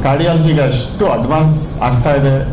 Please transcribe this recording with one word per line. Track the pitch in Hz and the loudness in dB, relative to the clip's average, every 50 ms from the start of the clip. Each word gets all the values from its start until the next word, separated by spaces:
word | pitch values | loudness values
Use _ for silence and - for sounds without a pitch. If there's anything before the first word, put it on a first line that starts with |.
| - | 0
ಕಾರ್ಡಿಯಾಲಜಿಗೆ | 135 135 147 165 170 165 160 156 160 156 151 | -2 0 0 0 0 2 2 2 2 2 2
ಅಷ್ಟು | 139 135 127 123 - - - - 202 | 2 0 0 -2 -4 -6 -4 -2 0
ಅಡ್ವಾನ್ಸ್ | 180 127 113 117 120 151 156 156 156 156 - - - - - - 123 | 0 0 -2 -2 -2 0 0 2 2 2 0 -2 -4 -6 -4 -2 0
ಆಗ್ತಾ | 127 123 - 156 147 | 0 0 2 2 2
ಇದೆ. | 139 139 139 135 135 135 - | 2 2 2 0 0 -2 -4